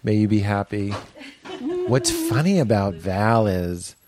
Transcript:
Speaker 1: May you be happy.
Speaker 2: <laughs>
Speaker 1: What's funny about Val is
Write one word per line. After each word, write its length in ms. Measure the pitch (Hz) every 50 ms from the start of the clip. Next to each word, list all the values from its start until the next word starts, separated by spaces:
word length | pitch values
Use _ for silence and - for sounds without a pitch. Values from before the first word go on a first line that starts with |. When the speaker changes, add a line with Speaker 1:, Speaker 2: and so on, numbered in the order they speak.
| -
Speaker 1:
May 120 | 110 107
you 120 | 107 107
be 120 | 101 107 104
happy. 480 | 98 104 104 101 101 - 104 104 101 101
Speaker 2:
<laughs> 960 | 101 - - - - - - - - _ _ - - - 247 294 359 359 359
Speaker 1:
What's 240 | 370 120 135 - -
funny 480 | 330 339 320 330 - 131 156 190 202 185
about 360 | 139 104 110 104 98 101 90
Val 520 | 80 85 95 92 98 104 110 117 113 110
is 480 | 104 92 90 90 87 87 87 92 - - _ _